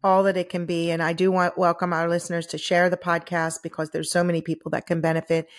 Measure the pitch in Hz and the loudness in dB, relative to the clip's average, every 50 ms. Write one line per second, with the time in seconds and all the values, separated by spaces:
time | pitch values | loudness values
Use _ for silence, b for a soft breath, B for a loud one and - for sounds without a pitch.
0 | - 196 190 190 196 196 185 185 175 180 - 175 175 165 175 170 165 170 165 165 | 4 4 4 4 4 2 2 0 -4 -4 -4 -6 -4 -2 -2 -2 0 0 0 0
1 | 165 165 170 165 180 190 185 185 180 175 - - 185 170 170 170 185 180 175 160 | 0 -2 0 2 2 2 4 4 2 0 0 2 2 2 2 2 0 -2 0 0
2 | 165 170 170 175 170 - 180 170 165 - - - - - 180 175 175 180 175 180 | 0 0 0 -2 -2 -4 -6 -6 -6 -6 -10 -10 -4 0 2 4 4 4 2 0
3 | - 180 170 170 165 - 180 170 160 160 160 - _ 165 - - 160 156 _ 160 | -2 -2 -2 -2 -2 -4 -2 -2 -2 -2 -4 -6 _ -12 -6 -6 -6 -4 _ -6
4 | 160 - - 180 175 175 170 165 160 - 165 - _ 160 160 - - - 175 165 | -6 -2 0 0 2 2 0 -2 -2 -2 -6 -6 _ -6 -6 -6 -2 -2 -2 0
5 | 156 160 160 165 160 - 165 165 160 B B | 0 0 0 0 0 0 -2 -2 -2 B B